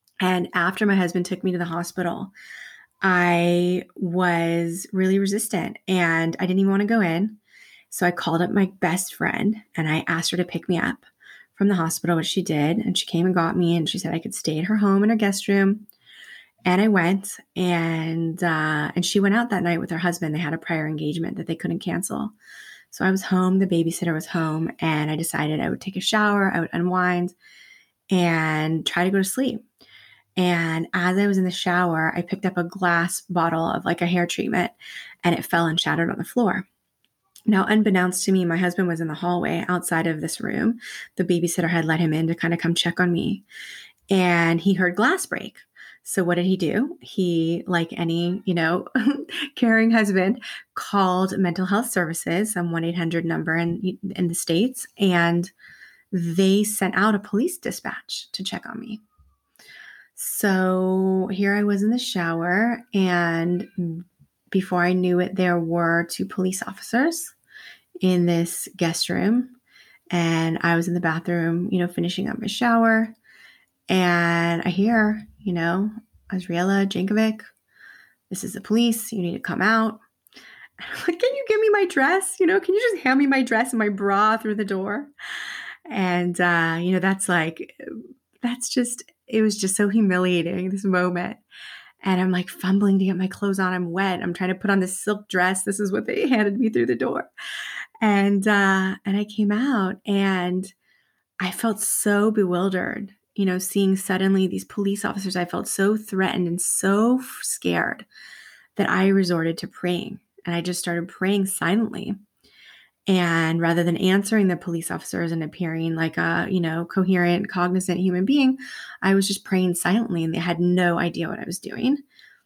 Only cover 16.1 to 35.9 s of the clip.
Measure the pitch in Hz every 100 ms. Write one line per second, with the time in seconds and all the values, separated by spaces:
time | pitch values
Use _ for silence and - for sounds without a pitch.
16.1 | - - - - _ - 185 220 196 170
17.1 | 196 190 - - - 180 175 165 160 160
18.1 | 165 165 160 175 160 156 151 151 - 170
19.1 | 202 196 214 233 190 175 170 - 165 180
20.1 | 175 160 151 156 165 - 165 156 156 151
21.1 | 160 165 - - 165 175 170 - 170 190
22.1 | - 214 - - - - - _ - 185
23.1 | 190 - 185 185 190 190 170 165 170 175
24.1 | 156 165 175 160 156 160 - 160 151 156
25.1 | 156 165 - 151 156 - - - 190 -
26.1 | 214 208 202 190 170 165 - 175 180 180
27.1 | 175 175 - - - - - _ _ -
28.1 | 185 175 165 160 156 156 160 - - 180
29.1 | 196 190 - 262 220 - _ - - -
30.1 | _ _ - 180 170 165 160 165 185 180
31.1 | 185 202 190 185 180 - 180 180 160 160
32.1 | - 170 185 190 185 170 190 185 170 170
33.1 | - - 175 165 165 165 - - 170 175
34.1 | 180 175 - - - 175 - - - -
35.1 | - 180 165 - 170 170 160 -